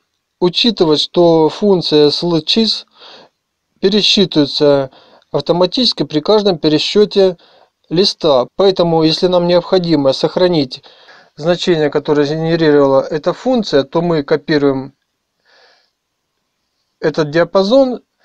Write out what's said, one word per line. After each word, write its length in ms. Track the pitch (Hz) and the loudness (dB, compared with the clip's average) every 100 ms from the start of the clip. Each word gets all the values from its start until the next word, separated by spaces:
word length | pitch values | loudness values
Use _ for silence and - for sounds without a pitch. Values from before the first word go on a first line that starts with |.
| _ _ _ - | _ _ _ -4
учитывать, 600 | 180 - 240 - 165 147 | -2 0 -2 0 0 0
что 480 | - 175 170 165 156 | -2 2 4 4 2
функция 640 | - 208 185 - 151 147 | 0 0 0 2 2 2
сл 300 | - 175 165 | 0 -2 -4
числ 440 | - 226 220 - - _ - - - _ _ _ _ _ | -2 -2 -2 -4 -10 _ -20 -20 -20 _ _ _ _ _
пересчитывается 1080 | 190 208 - - 175 156 143 - 147 139 135 _ _ _ _ | -2 0 0 0 0 0 -2 0 2 2 -2 _ _ _ _
автоматически 760 | 147 - 170 180 - 240 - | -6 -2 0 0 0 -2 -2
при 160 | 147 151 | -4 -4
каждом 380 | 151 214 202 165 | 0 0 0 -2
пересчёте 760 | 156 151 - 208 208 202 190 170 _ _ _ _ - | 0 -2 0 0 0 2 0 -2 _ _ _ _ -6
листа. 600 | 170 196 - 165 131 - - | -2 -2 0 0 0 0 0
Поэтому, 460 | 196 190 170 165 | 0 2 0 2
если 240 | 160 156 180 | 0 0 0
нам 200 | 180 175 | 0 2
необходимо 640 | 175 175 190 170 151 135 | 0 0 -2 0 0 0
сохранить 720 | 131 160 185 180 165 131 - - _ _ - _ - | 0 -2 0 0 0 -2 -8 -20 _ _ -20 _ -8
значение, 540 | 156 175 - 160 147 | -4 -4 0 0 0
которое 340 | 147 143 147 | -2 -2 0
сгенерировала 760 | 143 160 165 165 156 147 139 135 | 0 -2 -2 0 2 4 4 2
эта 300 | - 160 175 | 0 -4 -4
функция, 500 | 170 247 247 208 143 | -4 -2 -2 0 -2
то 180 | 139 165 | 0 -2
мы 220 | 175 160 | -2 -2
копируем 720 | 143 151 - 151 139 135 135 _ _ _ _ _ _ _ _ _ _ _ _ _ _ _ _ _ _ _ _ _ | -2 -4 0 0 0 -2 -8 _ _ _ _ _ _ _ _ _ _ _ _ _ _ _ _ _ _ _ _ _
этот 300 | 165 156 151 | -6 -4 -2
диапазон 720 | 160 170 196 196 269 262 240 _ _ | -2 0 0 2 2 2 -2 _ _